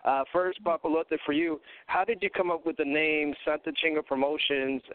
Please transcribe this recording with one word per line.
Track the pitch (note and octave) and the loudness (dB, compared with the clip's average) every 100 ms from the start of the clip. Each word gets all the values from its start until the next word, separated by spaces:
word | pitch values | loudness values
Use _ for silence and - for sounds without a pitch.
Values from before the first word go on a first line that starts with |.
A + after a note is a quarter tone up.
| - | 0
Uh, | C3+ C3+ | 0 0
first, | F3 F3+ - | 0 0 -2
Papalote, | G#3+ D#3+ D#3+ D#3 E3 D#3 - | -2 -2 0 0 0 -4 0
for | |
you, | D3 E3+ D3+ - - - | 0 0 -2 -10 -18 -4
how | F3 F#3+ | 0 0
did | A3+ | 0
you | G3+ | -2
come | - F3+ | 0 0
up | E3 E3 | 0 -2
with | D#3+ | -2
the | C#3+ | 0
name | D3+ D#3 D3+ D3 C#3 | 2 2 2 0 -2
Santa | - D3+ D#3+ | -2 -2 -2
Chinga | C#3+ E3 D3+ D3+ | -2 0 0 -2
Promotions, | C3+ C#3 D3+ - C#3+ C3+ C3 - | 0 0 0 0 0 0 -2 -6